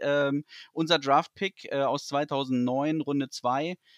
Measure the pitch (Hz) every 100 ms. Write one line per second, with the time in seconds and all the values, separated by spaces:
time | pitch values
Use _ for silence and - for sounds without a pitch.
0 | 143 143 143 143 - - - - 160 165
1 | 139 143 170 - 196 - - 139 135 139
2 | - 143 147 139 135 127 123 131 147 156
3 | 143 143 131 - 123 135 160 180 _